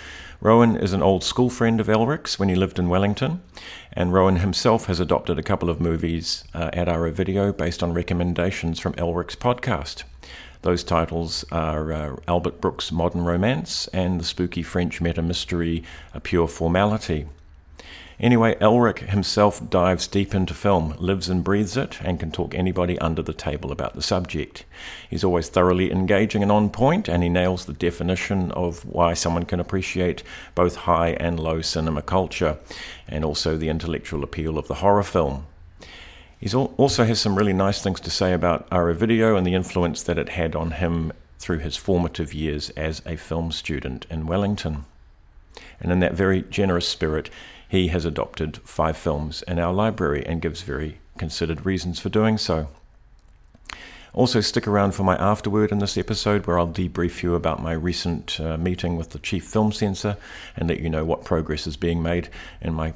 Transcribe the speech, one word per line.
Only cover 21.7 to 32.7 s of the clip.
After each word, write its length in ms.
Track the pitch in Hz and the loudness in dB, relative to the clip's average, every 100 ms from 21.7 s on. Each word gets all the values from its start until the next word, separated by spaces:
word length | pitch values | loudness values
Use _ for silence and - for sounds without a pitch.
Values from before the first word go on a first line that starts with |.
| 131 | -2
it, 200 | - - | -4 -4
and 180 | - 87 | -4 -2
can 100 | 80 | -4
talk 240 | - - | -4 -4
anybody 440 | - 92 90 87 - | 0 0 0 0 0
under 240 | 80 80 | 0 -2
the 100 | 78 | -4
table 400 | 80 - 73 - | -4 -4 -4 -6
about 220 | - - | -6 -6
the 80 | - | -4
subject. 640 | - 92 90 78 - - - - - - - | -2 -2 -2 -6 -8 -12 -20 -18 -16 -16 -8
He's 160 | 80 | 0
always 240 | 95 87 82 | 2 2 2
thoroughly 420 | 92 90 90 92 | 4 4 4 2
engaging 520 | 95 92 101 107 104 | 0 2 4 2 2
and 100 | 101 | 4
on 160 | 104 104 | 4 4
point, 400 | - 131 185 208 | 2 2 2 0
and 140 | 87 | 2
he 80 | 87 | 2
nails 340 | 90 90 90 | 4 2 0
the 80 | - | -6
definition 800 | 73 87 - 85 90 - 98 90 | -2 -2 0 -2 -2 0 -2 -2
of 320 | - 87 82 | -2 -4 -4
why 300 | - - 85 | -6 2 2
someone 320 | 82 85 85 87 | 2 0 0 -2
can 140 | 90 | -2
appreciate 600 | 90 95 90 92 90 - - - - | -2 -2 -2 -2 -2 -2 -8 -16 -8
both 220 | - 87 - | 2 2 2
high 360 | - 82 85 | 2 4 4
and 280 | - 85 85 | 0 -2 -2
low 220 | 80 80 | -2 -2
cinema 400 | 82 80 80 73 | -2 -2 -2 -2
culture, 560 | - 92 92 - 80 76 - | 0 0 0 0 0 -2 -8